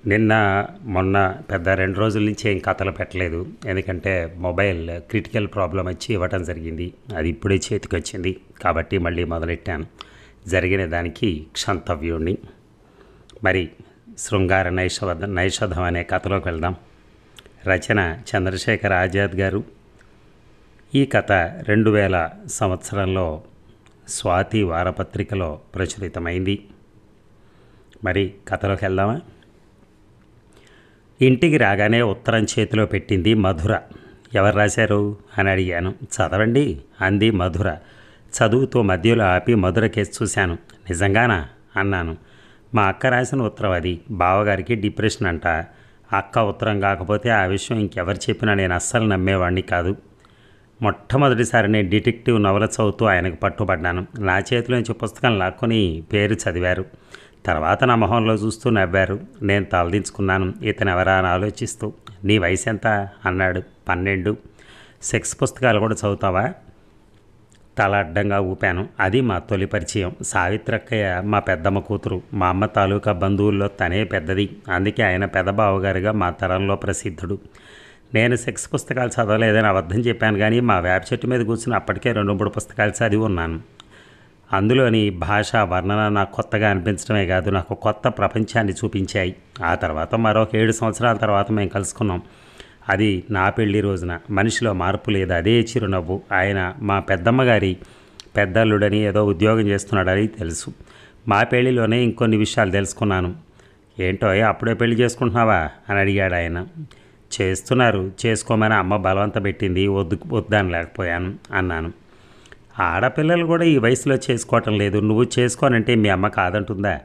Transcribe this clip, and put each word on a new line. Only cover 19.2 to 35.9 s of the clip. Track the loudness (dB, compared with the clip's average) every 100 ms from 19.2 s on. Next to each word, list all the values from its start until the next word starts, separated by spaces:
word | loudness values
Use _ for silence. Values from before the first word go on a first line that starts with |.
| -2 -2
గారు. | -2 -2 -8 -16 _ -20 -20 -20 -20 _ -20 -20 -20 -20 -4 0
ఈ | 2
కథ | 0 2 0 0 -6 0
రెండు | 2 4
వేల | 4 2 0 -2 -8 -14
సంవత్సరంలో | -4 -2 -2 -6 -4 -2 -2 -2 -6 -12 -20 -20 -20 -20 _ -12
స్వాతి | -6 0 0 0 0
వారపత్రికలో | 0 0 -2 -4 -8 -6 -4 -4 -6 -8 -14 -6
ప్రచురితమైంది. | -6 -6 -8 -6 -6 -2 -2 -4 -6 -20 -20 -20 -20 _ _ _ -20 _ -20 -20 -20 -8
మరి | -2 0 0 -4 -8
కథలోకి | -4 -2 0 0
వెళ్దామా? | 0 0 -2 -8 -20 -20 _ _ _ _ _ _ _ _ -20 _ -20 -20 -20 _ _ _ _
ఇంటికి | 4 6 4 4
రాగానే | 4 4 4 4
ఉత్తరం | 2 0 0 0
చేతిలో | 0 0 0 2 0
పెట్టింది | -2 0 0 4
మధుర. | 4 2 0 0 -2 -4 -20 -20 -20 -4 2
"ఎవరు | 2 4
రాశారు?" | 2 2 2 2 0 -4 -10 -2
అని | 0
అడిగాను. | 2 0 -2 -4